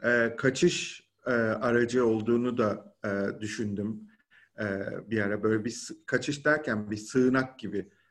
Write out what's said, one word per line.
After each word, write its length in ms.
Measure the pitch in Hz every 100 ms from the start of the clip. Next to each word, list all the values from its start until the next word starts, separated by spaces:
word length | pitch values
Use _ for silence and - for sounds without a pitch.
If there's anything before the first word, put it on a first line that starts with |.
e, 340 | 120 120 117 117
kaçış, 720 | 131 127 175 - - - _ _ 127
e, 40 |
aracı 760 | 120 113 107 123 117 120 127 117
olduğunu 520 | 110 110 120 123 117
da, 380 | 107 98 - _
e, 360 | 107 98 98 -
düşündüm. 600 | 107 - 107 98 104 - - _ _ _ _ -
E, 40 | 107 98 98 - -
bir 100 | 110
ara 220 | 101 104
böyle 220 | 107 110
bir 60 | 117
sı-, 360 | 117 - - -
kaçış 380 | 127 - 143
derken 460 | 151 151 143 107 104
bir 60 | 107
sığınak 640 | - 131 127 131 131 -
gibi. 300 | 98 98 92 _ _